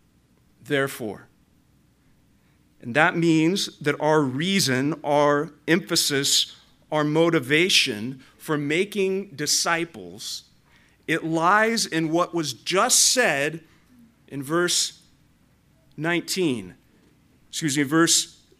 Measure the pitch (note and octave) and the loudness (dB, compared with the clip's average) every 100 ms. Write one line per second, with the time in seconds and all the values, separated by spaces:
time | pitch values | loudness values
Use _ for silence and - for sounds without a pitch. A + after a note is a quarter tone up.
0 | _ _ _ _ _ _ A2+ C#3+ C3+ - | _ _ _ _ _ _ -4 -2 -2 -4
1 | A2 - - _ _ _ _ _ _ _ | -10 -10 -18 _ _ _ _ _ _ _
2 | _ _ _ _ _ _ _ _ B2 C3 | _ _ _ _ _ _ _ _ -4 2
3 | E3+ F3 E3 D#3+ D#3+ G3 - - D3 C#3+ | 2 2 2 4 2 0 -4 -4 -4 0
4 | D3+ D#3 C3+ C3 F3+ G3 C3 B2+ C#3+ D#3+ | 2 2 2 -2 0 0 0 0 -2 -4
5 | D3 D3 D3 D3 D#3+ - - F3 G3+ E3 | 0 2 4 2 -2 -8 0 0 0 -2
6 | - C#3 C#3 - - - _ _ _ D3+ | 0 0 0 0 -2 -8 _ _ _ -2
7 | D3+ D#3 E3+ E3 B2 D3+ F#3+ - C3+ G#2 | 0 2 2 2 2 2 4 2 0 -4
8 | A#2+ D#3+ - _ - D3 C#3+ D#3+ G3+ G#3 | -8 -10 -18 _ -6 -4 -2 -2 -2 -2
9 | F#3+ F#3+ G3 C#3+ D3 - F3 E3 E3+ G#2+ | -2 -2 -6 -8 -2 -2 0 -2 -4 -10
10 | F2+ G#2 - - - _ _ _ _ _ | -16 -14 -12 -14 -16 _ _ _ _ _
11 | - D#3+ D#3+ D#3+ E3+ G#3 A3 A3+ F#3+ D#3+ | -4 -4 0 0 4 4 4 0 -2 -2
12 | D#3+ E3 F3 E3+ D3 A#2+ - F3+ A#3+ - | 0 0 0 -2 -4 -8 -2 0 2 4
13 | - B3+ G#3+ C#3 D3+ D#3+ - _ _ - | 4 4 2 2 -2 -4 -14 _ _ -20
14 | - _ _ C#3 C3 E3 F3 - - - | -20 _ _ -12 -2 0 0 0 -2 -8
15 | _ _ _ _ _ _ _ _ _ - | _ _ _ _ _ _ _ _ _ -8
16 | D#3+ F3 - F#3+ E3 A#2 F#2 - _ _ | -2 -2 -2 -2 0 -2 -6 -18 _ _
17 | _ _ _ _ _ - D#3 D3 C3+ D#3+ | _ _ _ _ _ -6 -2 0 2 4
18 | E3 - - - _ | 4 4 0 -10 _